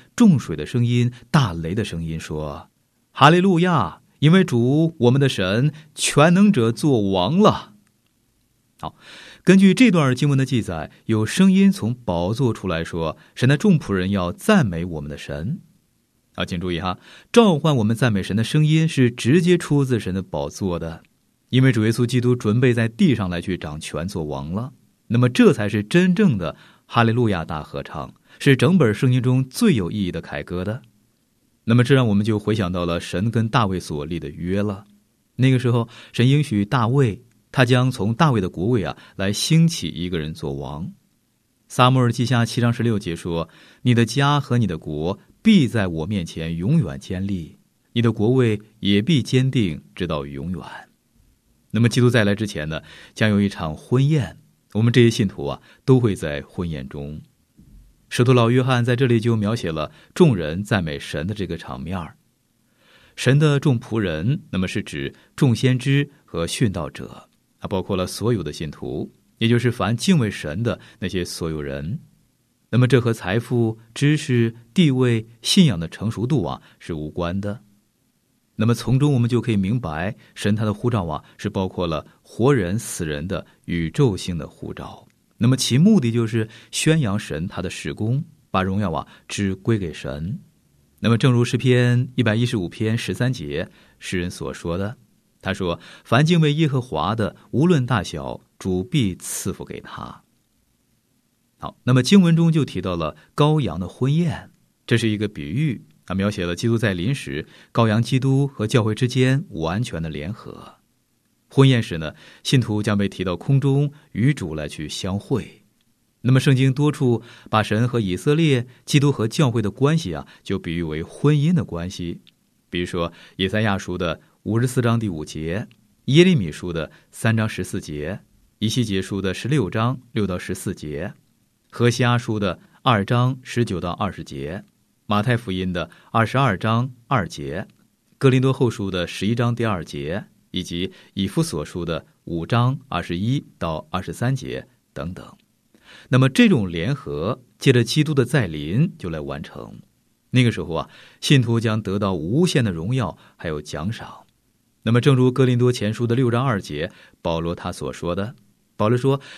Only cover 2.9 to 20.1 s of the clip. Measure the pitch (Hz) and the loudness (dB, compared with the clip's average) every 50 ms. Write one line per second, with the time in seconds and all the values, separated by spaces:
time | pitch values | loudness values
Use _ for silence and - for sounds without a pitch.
2.9 | _ _ _ _ - - 135 147 165 180 180 196 185 165 165 185 175 143 98 80 | _ _ _ _ 2 6 6 8 8 6 4 4 4 4 4 4 2 2 0 -2
3.9 | - - _ _ _ - 135 151 170 190 185 185 - 120 117 123 139 151 165 160 | -4 -12 _ _ _ 2 4 6 6 6 6 4 2 2 2 4 4 4 2 2
4.9 | 165 - 117 120 131 139 139 131 - - 95 90 98 113 135 147 - - - _ | 2 4 4 4 6 6 4 2 0 0 0 0 2 2 2 0 0 -4 -12 _
5.9 | _ - - - - 143 147 170 175 185 202 208 - 127 113 113 117 - - 156 | _ -6 -4 0 4 6 6 6 6 6 6 6 6 4 4 2 0 0 2 2
6.9 | 135 113 104 98 95 92 90 101 156 190 214 185 113 - - - - _ _ _ | 2 4 2 2 2 2 2 2 4 4 4 4 4 2 -4 -14 -20 _ _ _
7.9 | _ _ _ _ _ _ _ _ _ _ _ _ _ _ _ _ _ _ - 80 | _ _ _ _ _ _ _ _ _ _ _ _ _ _ _ _ _ _ -14 -14
8.9 | - _ - - - - - - - - - - 180 196 196 190 185 185 262 240 | -12 _ -20 -20 -20 -20 -20 -20 -20 -2 4 6 6 8 8 8 8 6 6 6
9.9 | 180 175 147 131 127 - 147 147 143 135 135 131 139 117 92 - 90 80 76 - | 6 4 2 2 0 0 2 2 2 2 2 2 0 -2 -2 -2 -6 -8 -8 -12
10.9 | _ _ _ - 110 107 110 107 - - 190 196 185 190 196 196 196 - - 110 | _ _ _ -2 0 0 0 0 2 4 4 6 6 6 6 4 4 2 0 -4
11.9 | 123 - - - 87 85 87 92 113 113 139 117 110 - - 95 85 82 82 - | -4 -4 -4 -4 -2 0 0 0 0 0 0 -2 -2 -2 -4 -4 -4 -4 -4 -4
12.9 | - 87 82 78 73 - - _ _ - - 120 143 147 - 214 185 143 - - | -6 -4 -4 -4 -6 -8 -14 _ _ 0 2 2 2 4 4 4 4 4 2 0
13.9 | 98 92 90 95 101 98 90 87 98 - - - 214 196 143 101 85 82 87 92 | -2 0 0 0 0 0 -2 -2 -6 -4 0 2 4 4 4 2 -2 -4 -6 -6
14.9 | 82 76 73 73 71 - - - 69 71 78 110 165 - - _ _ _ _ _ | -8 -8 -10 -10 -12 -12 -12 -10 -8 -8 -6 -6 -6 -8 -10 _ _ _ _ _
15.9 | _ _ _ _ _ _ _ _ _ - 90 - 95 87 87 92 87 82 87 92 | _ _ _ _ _ _ _ _ _ -8 -8 -6 -6 -6 -4 -4 -4 -4 -4 -4
16.9 | 87 - - - - - - _ - 233 233 208 170 143 - 160 147 127 104 104 | -6 -8 -10 -20 -20 -20 -8 _ 4 6 6 6 4 2 2 0 0 2 2 0
17.9 | 117 110 139 120 107 98 92 - 98 107 113 - - 151 151 151 156 160 160 160 | 0 0 0 0 0 0 -2 -2 -2 -2 -2 0 2 2 2 4 4 4 2 2
18.9 | - - 127 120 120 - - 110 139 185 165 180 180 170 - - 147 143 139 127 | 2 4 2 2 2 0 2 4 4 4 4 4 2 2 2 0 0 2 2 2
19.9 | 127 107 95 92 | 0 -2 -2 -2